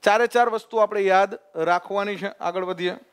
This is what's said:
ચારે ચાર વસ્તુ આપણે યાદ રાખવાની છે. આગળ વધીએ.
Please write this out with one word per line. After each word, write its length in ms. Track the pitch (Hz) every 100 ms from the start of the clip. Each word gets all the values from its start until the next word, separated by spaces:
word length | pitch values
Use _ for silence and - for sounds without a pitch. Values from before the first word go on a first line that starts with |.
ચારે 240 | - 208 233
ચાર 220 | 240 233
વસ્તુ 280 | 220 - 226
આપણે 240 | 208 208
યાદ 380 | 196 185 196 196 _ -
રાખવાની 600 | 160 175 - 196 202 196
છે. 120 | 196
આગળ 360 | - - 175
વધીએ. 320 | 185 180 180 190 -